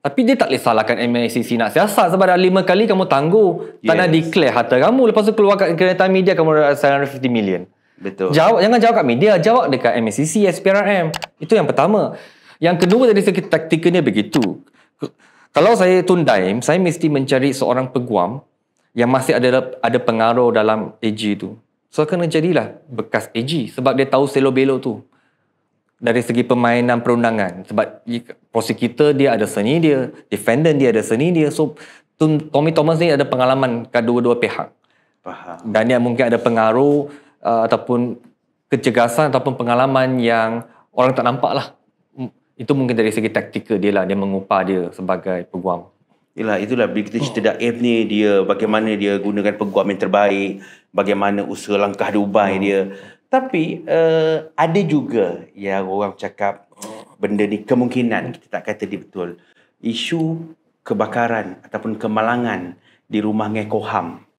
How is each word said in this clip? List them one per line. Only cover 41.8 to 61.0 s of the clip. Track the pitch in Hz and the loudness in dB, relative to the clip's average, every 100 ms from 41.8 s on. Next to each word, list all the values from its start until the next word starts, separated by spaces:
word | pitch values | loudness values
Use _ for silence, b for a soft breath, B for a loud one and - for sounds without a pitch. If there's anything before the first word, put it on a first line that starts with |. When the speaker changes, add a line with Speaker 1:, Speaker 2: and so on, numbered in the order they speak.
| _ _ _ - | _ _ _ -14
Speaker 1:
M-, | 127 _ _ _ | -14 _ _ _
itu | 123 | -4
mungkin | 139 127 117 | -2 0 0
dari | 110 | 0
segi | 107 107 | 0 -2
taktikal | 107 - - - 107 | -4 -6 -10 -4 -2
dia | 101 | 0
lah, | 98 90 | 0 -2
dia | 98 | -4
mengupah | 98 98 95 98 | -4 -6 -2 -2
dia | 92 95 85 - | 0 -2 -4 -10
sebagai | 92 92 92 90 87 | -6 -6 -4 -8 -8
peguam. | 92 92 87 - _ _ _ _ | -8 -6 -6 -8 _ _ _ _
Speaker 2:
Yelah, | - 110 101 | -8 -4 -4
itulah | 104 123 104 | -2 -2 -2
bila | 95 107 | -2 -6
kita | 117 | -6
cerita | 143 - 107 | -4 -2 -2
Daim | - 117 117 | -2 -4 -2
ni, | 120 113 107 | 0 0 0
dia | 104 107 101 | 0 2 2
bagaimana | 95 101 107 107 110 104 | 0 -2 0 0 0 -2
dia | 101 101 | -2 -2
gunakan | 101 101 101 | -2 -2 -2
peguam | 101 104 95 | -2 -4 -2
yang | 98 95 | -2 -2
terbaik, | 98 101 104 98 98 95 B B B 98 | 0 2 2 0 -4 -8 B B B -4
bagaimana | 98 98 101 101 | 0 0 0 -2
usaha | 101 98 - 101 | -4 -8 -4 0
langkah | 101 98 101 | 0 -2 -2
Dubai | 101 101 98 98 95 | -2 0 2 2 0
Speaker 1:
Hmm. | |
Speaker 2:
dia. | 98 98 95 B B B _ | 0 0 -2 B B B _
Tapi, | 262 262 175 160 160 - | -2 0 -4 -4 -6 -2
uh, | 160 165 160 160 156 156 - | 0 2 2 0 -2 -6 -2
ada | 165 165 | 0 0
juga | 165 147 120 117 92 85 - | 0 0 0 -2 -2 -4 -14
yang | - 98 95 92 | -12 -6 -4 -4
orang | 98 101 - | -4 -6 -6
cakap | 98 - 101 98 _ _ B 110 B | -14 -6 -6 -6 _ _ B -18 B
benda | _ 101 101 104 | _ -4 -2 -2
ni | 104 | -4
kemungkinan, | - 123 123 127 120 104 85 | -2 0 0 -2 -2 -4 -6
kita | 85 _ 90 | -14 _ -12
tak | - | -10
kata | 107 98 | -10 -8
dia | 98 | -10
betul, | - 98 87 87 b b b _ | -12 -10 -10 -10 b b b _
isu | 117 113 - 165 160 165 165 - _ _ | -8 -8 -6 -4 -4 -6 -10 -20 _ _
kebakaran | - 104 | -8 -4